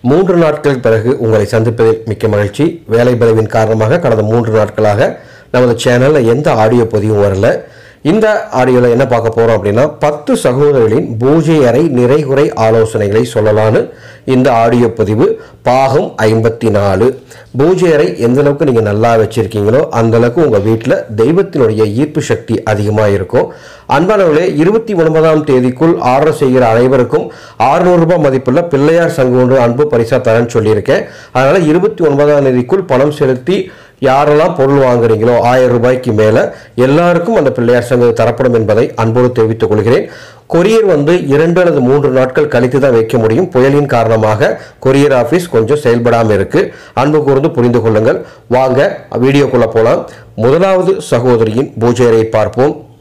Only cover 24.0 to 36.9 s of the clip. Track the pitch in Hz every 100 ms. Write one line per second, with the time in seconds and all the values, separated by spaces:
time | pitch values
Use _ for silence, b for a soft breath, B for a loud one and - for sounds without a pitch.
24 | 180 214 175 151 185 147 170 226 220 190
25 | 160 156 160 156 147 127 127 127 165 170
26 | 127 131 151 151 135 127 120 113 127 135
27 | 117 147 - B B B 123 160 180 175
28 | 165 175 143 131 127 135 175 135 147 165
29 | 170 170 127 123 127 131 120 120 147 117
30 | 113 127 117 113 120 117 107 107 95 180
31 | 220 B B 127 135 185 151 165 202 -
32 | 160 139 147 143 135 127 123 131 - 131
33 | 147 147 135 127 147 196 190 B B B
34 | 135 135 147 151 175 175 135 139 127 120
35 | 117 110 113 120 120 127 127 120 123 127
36 | 123 107 107 - - B B - 131